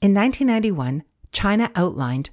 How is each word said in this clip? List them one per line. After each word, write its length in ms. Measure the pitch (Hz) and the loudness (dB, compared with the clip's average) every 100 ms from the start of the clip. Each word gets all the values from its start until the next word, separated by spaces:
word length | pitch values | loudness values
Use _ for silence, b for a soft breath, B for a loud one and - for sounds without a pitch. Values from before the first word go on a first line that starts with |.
In 100 | 196 | 2
nineteen 360 | 202 254 - 269 | 4 2 0 0
ninety-one, 560 | 226 220 160 127 139 - _ - | 0 0 -2 -4 -4 -8 _ -10
China 400 | - 196 214 233 180 | -4 0 2 0 0
outlined 540 | 180 - 123 131 143 | -2 -2 -4 -4 -6